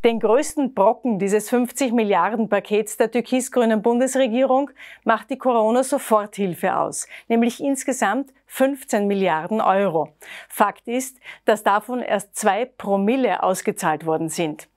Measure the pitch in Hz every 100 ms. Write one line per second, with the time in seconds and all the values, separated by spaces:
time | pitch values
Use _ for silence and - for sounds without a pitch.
0 | 240 226 208 240 302 - 262 202 202 233
1 | 254 196 196 208 214 254 247 - 262 233
2 | 208 185 180 226 220 202 196 214 214 -
3 | 226 240 226 254 254 247 226 220 233 240
4 | 254 262 262 233 262 262 285 - - -
5 | 220 220 - 262 262 233 220 247 262 277
6 | - 214 208 - 196 165 190 - 151 -
7 | - - _ 233 240 247 277 269 - 247
8 | 202 233 277 _ _ - 262 277 - 220
9 | 202 196 190 156 170 220 - 196 196 160
10 | 139 _ - - - - 208 - - 247
11 | 262 - - - - 214 214 202 208 247
12 | - 202 - - 208 196 254 - 214 196
13 | 202 269 240 180 185 185 - 202 175 151
14 | 160 156 160 - 160 156 -